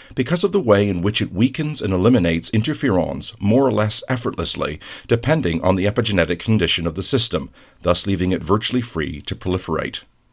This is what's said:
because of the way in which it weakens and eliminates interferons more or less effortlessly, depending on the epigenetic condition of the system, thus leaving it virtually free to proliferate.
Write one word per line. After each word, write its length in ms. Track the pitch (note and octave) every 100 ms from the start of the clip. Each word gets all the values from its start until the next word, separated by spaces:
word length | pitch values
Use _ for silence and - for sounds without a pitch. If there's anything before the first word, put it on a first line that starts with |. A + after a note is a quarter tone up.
| -
because 300 | - A#2+ E3+
of 80 | F#3+
the 80 | G3+
way 280 | C#3 G2+ G#2
in 140 | F2+
which 180 | F#2 G#2+
it 140 | G2+
weakens 480 | F2 B2 - D3+ D#3
and 100 | G2+
eliminates 600 | F#2 G2 B2 F2 E2+ -
interferons 840 | A2+ A2+ D3 C#3 F#2 D2+ C#2+ - -
more 260 | G2+ A#2+ C3+
or 60 |
less 320 | A2 G#2+ - -
effortlessly, 680 | B2+ A2+ - E2+ - C#2+ D#2 - - -
depending 520 | A#2 A#2 D#3+ G2 E2
on 120 | E2+ F#2+
the 100 | G2
epigenetic 520 | A2 G#2 G2 D#2+ F2
condition 480 | - A2 E2+ - E2+
of 80 |
the 80 | D#2+
system, 480 | - B2+ A#2 E2+ C2+ - - _
thus 240 | F2 F2 G2+
leaving 260 | G2 F#2
it 120 | F2+
virtually 380 | D#2 G#2 - B2+
free 400 | A#2 E2+ D2+ D2+
to 140 | - -
proliferate. 640 | F#2+ F#2 - D#2 C2+ - - _ _